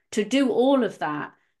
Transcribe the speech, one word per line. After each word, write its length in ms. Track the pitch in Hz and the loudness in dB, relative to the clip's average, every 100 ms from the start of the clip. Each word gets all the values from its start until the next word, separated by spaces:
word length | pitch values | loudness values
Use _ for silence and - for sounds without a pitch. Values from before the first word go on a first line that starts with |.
| _ | _
to 120 | - | -4
do 260 | 208 269 262 | -2 0 2
all 320 | - 262 277 | 2 2 2
of 160 | 214 - | 0 -4
that. 340 | 156 147 131 - _ _ | -6 -6 -8 -14 _ _